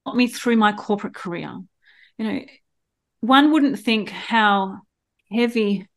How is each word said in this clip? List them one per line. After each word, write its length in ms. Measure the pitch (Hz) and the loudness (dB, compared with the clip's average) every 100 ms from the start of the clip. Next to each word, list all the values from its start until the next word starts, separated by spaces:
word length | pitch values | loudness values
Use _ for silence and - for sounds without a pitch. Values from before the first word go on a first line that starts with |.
| - | -6
me 140 | 247 240 | -2 -2
through 300 | - 247 226 | -2 0 2
my 140 | 208 | 2
corporate 440 | 208 - 202 208 - | 0 -4 -4 -6 -12
career. 360 | 185 170 156 - 190 _ _ _ _ - | -10 -10 -10 -14 -18 _ _ _ _ -10
You 80 | 220 | -6
know, 140 | 190 - - _ _ _ _ _ _ | -6 -10 -20 _ _ _ _ _ _
one 300 | 220 269 302 | 4 6 6
wouldn't 280 | 311 277 - | 4 2 0
think 300 | - 220 185 | 0 -2 -2
how 720 | - - 233 214 202 190 185 - _ _ _ - | -10 -2 2 4 2 -2 -8 -20 _ _ _ -6
heavy 560 | 214 240 233 208 196 - | -2 0 0 0 -2 -6